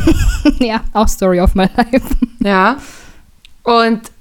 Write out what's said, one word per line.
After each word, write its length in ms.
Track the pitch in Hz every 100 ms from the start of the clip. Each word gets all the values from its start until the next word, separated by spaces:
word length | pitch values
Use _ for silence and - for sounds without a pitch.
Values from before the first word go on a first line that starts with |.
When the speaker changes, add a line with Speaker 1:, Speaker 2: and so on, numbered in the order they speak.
Speaker 1:
<laughs> 40 | - - - - 294 -
Ja, 220 | 233 220 -
auch 140 | 208 220
Story 320 | - 190 180
of 140 | 190
my 140 | 190 190 -
life. 260 | 233 254 - -
<laughs> 200 | 240 -
Speaker 2:
Ja. 360 | 202 190 202 277 - - - - - _ - -
Und, 380 | - 233 226 220 - -